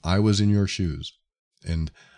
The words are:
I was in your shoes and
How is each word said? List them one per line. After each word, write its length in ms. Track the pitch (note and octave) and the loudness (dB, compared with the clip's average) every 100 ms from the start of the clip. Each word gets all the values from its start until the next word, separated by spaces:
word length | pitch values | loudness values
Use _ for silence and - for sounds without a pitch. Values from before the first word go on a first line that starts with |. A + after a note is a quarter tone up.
I 140 | D#2+ G2 | -2 2
was 220 | G#2+ G2+ | 2 4
in 100 | G#2 | 4
your 160 | G#2 F#2+ | 2 0
shoes 480 | - F2 C#2 D2 - _ _ _ _ - | -2 -4 -4 -10 -18 _ _ _ _ -6
and 240 | E2 D#2 - - | -4 -4 -8 -20